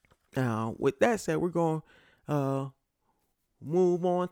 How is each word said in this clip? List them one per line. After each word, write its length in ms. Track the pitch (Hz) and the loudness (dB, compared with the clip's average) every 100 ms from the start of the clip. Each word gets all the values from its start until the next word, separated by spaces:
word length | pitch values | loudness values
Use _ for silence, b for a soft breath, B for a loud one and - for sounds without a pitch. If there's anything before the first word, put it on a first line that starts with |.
| _ _ _ 135 | _ _ _ -4
now, 400 | 127 110 113 - | -2 -2 -4 -2
with 220 | 139 - | -2 2
that 200 | 226 214 | 2 2
said, 180 | - 156 | -2 -2
we're 120 | 170 | -2
gonna, 340 | 170 165 156 - b b b - | 0 0 -2 -6 b b b -4
uh, 420 | 147 135 135 135 - _ _ _ _ _ _ _ _ | -2 -2 -4 -6 -12 _ _ _ _ _ _ _ _
move 460 | 123 170 180 175 180 | -2 2 4 2 2
on 240 | 180 180 | 0 -2